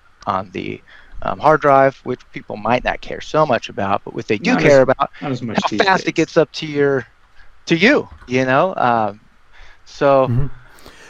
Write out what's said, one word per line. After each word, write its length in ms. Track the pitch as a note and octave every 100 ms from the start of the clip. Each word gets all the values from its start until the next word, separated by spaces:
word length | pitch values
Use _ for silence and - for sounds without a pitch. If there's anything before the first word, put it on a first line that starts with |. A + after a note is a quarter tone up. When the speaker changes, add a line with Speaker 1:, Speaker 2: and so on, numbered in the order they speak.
| _ _ -
Speaker 1:
on 240 | F#2+ F#2+
the, 320 | F#2+ G2+ G#2 - - - -
um, 160 | - F#2
hard 220 | C#3 D#3
drive, 400 | D3 C3+ C3+ -
which 160 | - B2+ -
people 240 | C#3+ - G#2+
might 280 | G#2+ B2
not 160 | G#2+ -
care 200 | - D#2+
so 260 | - D3+ D#3
much 220 | A2+ -
about, 340 | - G2 G2+
but 100 | -
what 120 | - -
they 120 | G#2
do 140 | G#3
Speaker 2:
Not 100 | B3+
Speaker 1:
care 160 | D#3 C#3
Speaker 2:
as, 40 |
Speaker 1:
about, 280 | C3 C3 C#3 -
Speaker 2:
not 80 | -
as 100 | B2+
much 160 | A#2+ G2+
Speaker 1:
how 60 | -
Speaker 2:
these 140 | G#2
Speaker 1:
fast 200 | F#3+ F#3
it 40 | E3
Speaker 2:
days. 200 | D#3+ D#3
Speaker 1:
gets 100 | E3
up 140 | D3+
to 140 | - D#3+
your, 400 | C#3+ C#3+ C3+ - _ _ - - - -
to 100 | E3
you, 320 | G#3 C#4+ - - -
you 180 | B2+
know? 300 | C3 C3+ F#3 -
Um, 440 | B2 A#2 G#2+ G#2 _ _ - - - -
so, 420 | - - C#3+ C3+ C3
Speaker 3:
Mm-hmm. 200 | A#2+ C3+ - - - - -